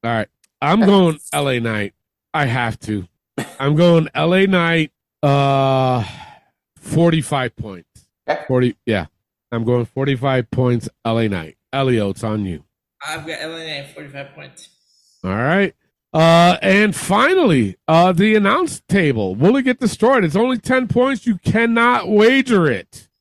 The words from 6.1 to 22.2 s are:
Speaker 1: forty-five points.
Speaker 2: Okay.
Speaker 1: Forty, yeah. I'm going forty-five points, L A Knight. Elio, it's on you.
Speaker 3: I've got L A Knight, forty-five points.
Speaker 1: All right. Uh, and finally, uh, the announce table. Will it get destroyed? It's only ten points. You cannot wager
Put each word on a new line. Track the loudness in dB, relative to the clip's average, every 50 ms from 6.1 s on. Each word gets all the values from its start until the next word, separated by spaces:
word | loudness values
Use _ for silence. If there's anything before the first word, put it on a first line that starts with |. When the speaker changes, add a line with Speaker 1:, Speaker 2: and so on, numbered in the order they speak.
| -10 -18 -20 -20 -20 _ _ _ _ _ _ _ _ _
Speaker 1:
forty-five | -14 -4 0 2 2 2 2 0 -2 -4 -4 -4 -4 -6 _ _
points. | -14 -14 -14 -16 -20 _ _ -20 _ _ _ _ _ -8
Speaker 2:
Okay. | -6 -6 -4 -2
Speaker 1:
Forty, | 0 2 2 0 -2 _ _
yeah. | -2 -2 -2 -2 -6 _ _ _ _ _ _ _ _
I'm | -8 -6 -2
going | -2 -2 -2 -2
forty-five | -4 _ -6 -4 -4 -4 -2 -2 -2 -2 -2 -2 _
points, | -4 -2 0 0 0 -2 -4 -8 _ _ _
L | -4 -2 0
A | 0 -2
Knight. | -2 -6 -8 -12 -16 _ _ _ -6
Elio, | -4 -2 0 0 0 -2 -4
it's | -6 -6 -8
on | -6 -6 -4 -6
you. | -6 -8 -10 -14 _ _ _ _ _ _ _ -14
Speaker 3:
I've | -12 -12 -12 -10 -12
got | -12 -10
L | -10 -12 -12
A | -12 -12 -12
Knight, | -12 -12 -14 -16 -18
forty-five | -20 -20 -18 -16 -16 -18 -16 -18
points. | -20 -20 -20 _ -20 -20 _ _ _ _ _ _ _ _ _ _ _ -8
Speaker 1:
All | -6
right. | -4 -2 -2 0 0 0 -2 -2 -6 _ _ _ _ _ _ _ 0
Uh, | 2 4 6 6 6 6 4 4 2
and | 0 0 2 2 2 0 -2
finally, | -6 -4 -2 0 2 2 2 2 2 2 2 2 2 0 -2 -4 _ _ 2
uh, | 4 4 4 4 4
the | 2 2 2 2
announce | 2 2 2 0 0 -2 -4 -6 -12 _ _
table. | 0 0 0 0 0 -2 -2 -4 -2
Will | 2 2 2 2 2
it | 2
get | 0 -2 0
destroyed? | -2 -4 -2 0 2 2 2 2 2
It's | 0 0
only | 0 0 0 -2 -4
ten | -2 -2 -2 0 0 0
points. | 0 0 0 0 0 -2 -2
You | -2 -2 -2
cannot | _ -2 0 0 0 2 2 2 2 2 2 0 0 0
wager | 2 4